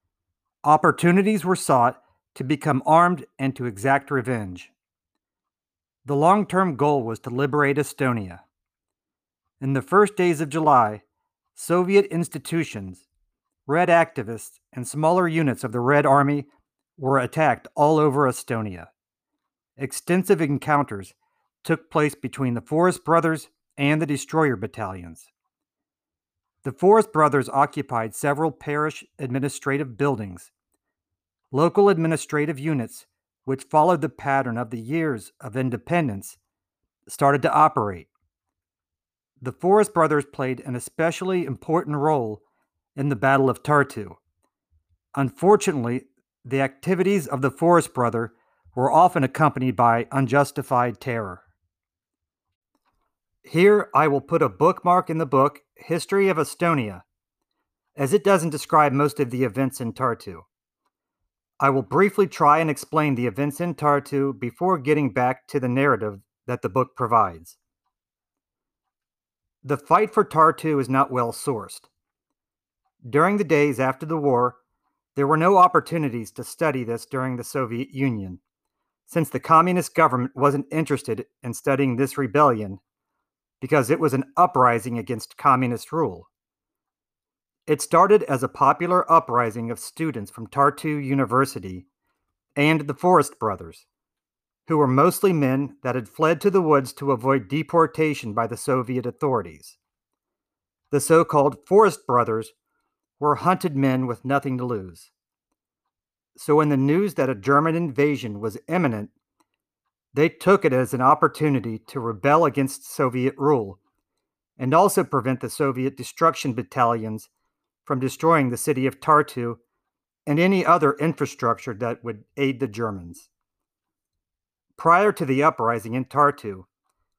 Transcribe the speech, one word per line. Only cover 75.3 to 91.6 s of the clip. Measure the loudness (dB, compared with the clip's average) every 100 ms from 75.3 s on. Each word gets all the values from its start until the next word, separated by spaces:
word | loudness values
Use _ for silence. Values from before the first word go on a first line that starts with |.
| 2
no | 4 6
opportunities | 6 4 -2 -4 -4 -6 -12
to | -14
study | -14 -4 -4 -4
this | -6 -8 -8
during | -8 -6 -8
the |
Soviet | -8 -6 -6 -8 -10
Union, | -4 -4 -4 -10 -14 _ _ _ _ _ _ _
since | -4 -4
the | -4
communist | 2 4 4 0 -2
government | 0 2 2 -4 0
wasn't | 0 0 -4
interested | -6 -4 -4 -4 -8 -10 _
in | -12
studying | -6 -4 0 0 0
this | -2 -4
rebellion | -2 2 2 2 -6 -12 _ _ _ _ _ _ _ -12
because | -2 0 2
it | 0
was | 0
an | -2 -4 0
uprising | 2 4 4 2 -4 -8
against | -6 -10 -10 -2
communist | 2 2 0 -4 -6
rule. | -4 -4 -6 _ _ _ _ _ _ _ _ _ _ _ _ _ _ -4
It | -4
started | 2 4 6 4
as | 2 -4
a | -4
popular | 0 2 2 0 0 4
uprising | 2 4 -2 0 -4 -8
of | -10
students | -12 -8 -8 -6 -12
from | -14 -8
Tartu | 2 2 0 -6 -6
University | -2 -2 0 0 0 -4